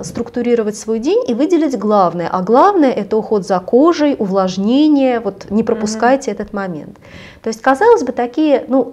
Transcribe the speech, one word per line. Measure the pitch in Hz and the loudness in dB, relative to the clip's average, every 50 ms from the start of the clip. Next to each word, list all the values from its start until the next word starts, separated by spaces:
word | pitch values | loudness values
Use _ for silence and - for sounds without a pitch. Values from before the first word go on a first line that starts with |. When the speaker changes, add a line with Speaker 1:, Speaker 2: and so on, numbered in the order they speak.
| - | -10
Speaker 1:
структурировать | - - 226 233 - - 247 240 240 240 226 214 214 208 | -10 -8 -8 -8 -8 -6 -4 -2 0 0 0 0 -2 -6
свой | 214 - 220 220 226 | -8 -6 -4 -4 -2
день | 220 294 392 480 523 | 0 0 0 0 0
и | - 240 | -2 -2
выделить | 214 294 349 359 302 330 294 262 208 | -2 0 2 2 2 0 0 -2 -2
главное. | 208 208 214 202 185 170 160 175 165 - | -2 2 2 4 4 2 0 -2 -4 -4
А | - 190 185 | -4 -4 0
главное — | 196 226 269 330 403 415 359 294 262 - | 2 4 4 4 4 4 4 2 2 2
это | - 202 190 220 | 0 -4 -2 -2
уход | 220 214 - 226 208 180 | -2 -2 0 -2 -2 -2
за | - 196 180 | -2 -2 -4
кожей, | 185 - - 247 294 339 330 311 302 294 269 - | -2 2 2 4 4 4 2 2 2 0 0 0
увлажнение. | 214 185 190 196 190 185 185 196 196 214 247 277 302 302 294 277 269 262 247 226 | -2 -2 0 0 0 -2 -2 -2 -2 0 2 2 4 4 4 4 2 2 0 -2
Вот | 226 202 190 - - - | -4 -6 -8 -10 -8 -4
не | 196 220 226 | -2 -2 0
Speaker 2:
Мгм. | |
Speaker 1:
пропускайте | 220 226 214 214 214 220 220 240 240 269 269 269 - | 0 -2 -2 -4 -6 -4 0 2 2 2 0 -2 -4
этот | 202 - 208 - - | -8 -8 -8 -10 -8
момент. | 202 196 190 170 147 - - - - - - - - - - - - - | -8 -8 -8 -8 -10 -12 -14 -18 -20 -20 -20 -20 -20 -20 -20 -18 -12 -8
То | 220 | -8
есть, | 220 220 - | -8 -4 0
казалось | 269 269 269 403 466 466 370 277 | 0 2 4 4 4 4 4 2
бы, | 247 240 | -2 -4
такие, | 240 240 240 247 320 311 302 277 220 - - | -4 -4 -4 -2 -2 0 2 2 0 0 0
ну, | 247 269 - - | 0 0 0 0